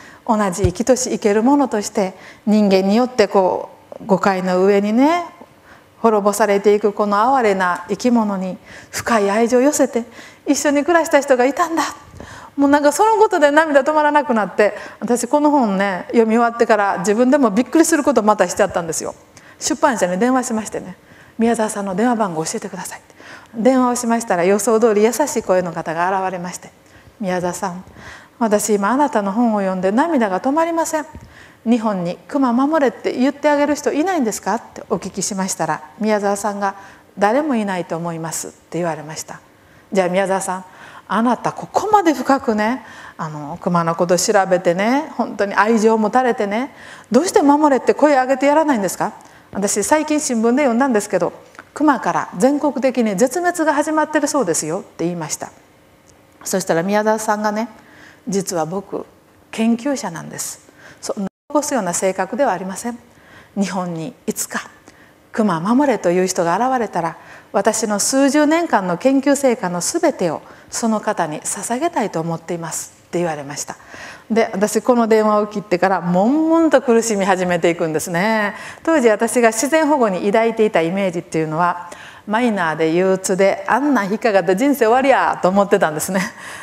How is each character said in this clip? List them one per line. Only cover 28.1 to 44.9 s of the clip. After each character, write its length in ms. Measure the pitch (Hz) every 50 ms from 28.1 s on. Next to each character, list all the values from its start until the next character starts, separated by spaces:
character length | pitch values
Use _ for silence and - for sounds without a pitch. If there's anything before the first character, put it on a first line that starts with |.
| - - - - _ -
私 360 | 240 220 208 208 - 226 214
今 160 | 202 202 202
あ 40 | 247
な 140 | 269 294 277
た 120 | 277 220
の 120 | 202 202 190
本 200 | 233 247 233 214
を 60 | 208
読 160 | 196 185 190
ん 60 | 185
で 100 | 180 190
涙 380 | 208 247 302 339 330 262 233 202
が 100 | 180 190
止 120 | - 262
ま 120 | 277 330 330
り 80 | 339
ま 140 | 330 330 320
せ 160 | - - 311
ん。 40 | 294 - - - - - - - - - - _ -
日 140 | 226 240 233
本 260 | 214 220 208 185 170
に 100 | 170 196 - - -
ク 100 | - 285
マ 140 | 269 247 233
守 280 | 247 269 285 320 320
れ 60 | 285 240
っ 40 |
て 200 | 233 - - 214
言 200 | - 254 247 277
っ 20 | 285
て 160 | 285 - 302
あ 80 | 294 285
げ 100 | 294 294
る 80 | 294
人 160 | 277 - 240
い 140 | - 277 320
な 100 | 381 381
い 60 | 330
ん 20 | 247
で 80 | 214
す 100 | 190 -
か？」 140 | - 190 202
っ 60 | 233
て 200 | - - - - - -
お 60 | -
聞 140 | 175 - 190
き 120 | - 202
し 140 | - - 214
ま 100 | 190 185
し 100 | 185 -
た 100 | - 165
ら、 160 | 156 151 - - - - -
宮 220 | 208 220 214 208
沢 160 | 202 202 202 202
さ 160 | - 214 202
ん 80 | 202
が、 140 | 202 196 196 - - - - - - _ _ -
「誰 220 | 196 202 226 277
も 140 | 311 311 254
い 100 | 220 214
な 120 | 196 185 180
い 40 | 170
と 140 | - 175 160
思 160 | 170 170 165
い 60 | 160
ま 120 | 160 160
す」 160 | 156 - - 156
っ 40 |
て 260 | - _ _ _ - 165
言 80 | 175
わ 100 | 165 156
れ 80 | 151 147
ま 100 | 151 160 -
し 60 | -
た。 180 | - - - - _ _ _ _ _ _ - - _
じ 100 | - 185
ゃ 40 | 180
あ 20 | 175
宮 180 | 180 185 196
沢 140 | 185 190 190
さ 180 | 185 196 185 185
ん、 60 | 185 - - - - - - - - -
あ 140 | - 208
な 160 | 226 254 233 -
た 140 | - 156
こ 160 | - - - -
こ 180 | - - 370 427
ま 100 | 427 415
で 120 | 359 330 285
深 260 | 254 254 - 269 262
く 160 | - - 220
ね、 280 | 214 214 220 254 262 - - - - - - - -
あ 120 | 170 156
の、 300 | 151 151 147 143 170 175
ク 80 | - 190
マ 140 | 175 170 165
の 100 | 165 170
こ 140 | - 185 170
と 100 | 185 170
調 160 | - - 214 202 190 180
べ 100 | 185 180
て 140 | 175 180 170
ね、 380 | 185 202 226